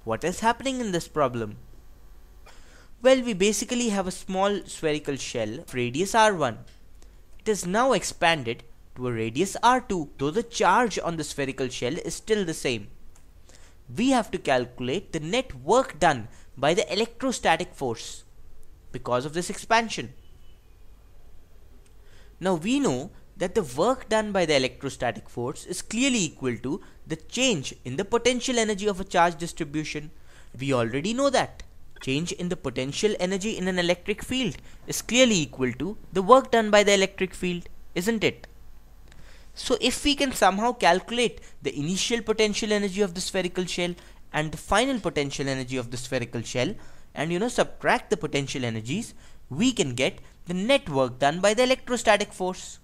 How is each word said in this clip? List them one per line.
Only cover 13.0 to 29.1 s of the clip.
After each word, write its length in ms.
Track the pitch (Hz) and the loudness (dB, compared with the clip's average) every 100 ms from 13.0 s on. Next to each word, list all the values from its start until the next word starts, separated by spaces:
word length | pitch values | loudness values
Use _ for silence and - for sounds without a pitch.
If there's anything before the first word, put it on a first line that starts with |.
| - - - - - - - - - 123 | -18 -18 -20 -20 -20 -20 -20 -20 -10 0
We 140 | 254 | 2
have 220 | 254 202 | 2 2
to 80 | 190 | -4
calculate 720 | - 127 123 - 123 175 - | 2 2 0 -4 -4 -4 -4
the 60 | - | -6
net 340 | 156 240 254 131 | -2 -2 -4 -8
work 360 | 139 240 254 151 | 2 2 2 2
done 280 | 175 131 104 - - - | 4 4 -4 -14 -18 0
by 160 | 143 | 2
the 180 | 180 208 | 2 0
electrostatic 840 | 190 226 - 262 - 190 165 175 | -2 -4 -2 -4 0 2 0 -2
force 500 | - 131 110 - - - - - - - - - | -6 -6 -6 -10 -14 -18 -18 -16 -14 -14 -18 -14
because 320 | 120 123 123 | -10 0 0
of 100 | 147 | 0
this 160 | 160 175 | -4 -4
expansion. 640 | 196 - 226 226 - 117 - - - - - - - - - - - - - - - - - - - - - - - | -8 0 2 2 -6 -10 -14 -20 -20 -20 -20 -20 -20 -20 -20 -20 -20 -18 -18 -18 -20 -20 -20 -20 -20 -20 -20 -20 -4
Now 160 | 185 170 | 0 0
we 240 | 185 277 | 2 2
know 320 | 240 127 165 - - - | 2 0 -4 -12 -20 -6
that 160 | 180 | -2
the 100 | 226 | 0
work 460 | 147 127 214 254 - | -2 2 2 2 0
done 220 | 220 214 | 0 2
by 140 | 196 160 | 0 4
the 100 | 143 | 4
electrostatic 720 | 127 - 139 - 123 110 - | 2 -2 -8 -4 -4 -4 -10
force 360 | - 120 - - | -6 -6 -6 -8
is 180 | 180 | -10
clearly 340 | - 220 269 240 | -6 0 2 2
equal 400 | 156 - 127 110 | 0 -2 -4 -4
to 240 | 127 170 - - - | -4 -6 -8 -20 -10
the 100 | 160 | -10
change 600 | - 233 262 170 117 - 127 | -6 0 2 2 -4 -10 -8
in 120 | 139 | -6
the 60 | |
potential 540 | 208 233 240 247 262 233 | -2 2 2 2 0 0
energy 300 | 214 196 208 | 0 0 -2
of 120 | 185 | -2
a 60 | |
charge 320 | 190 | 0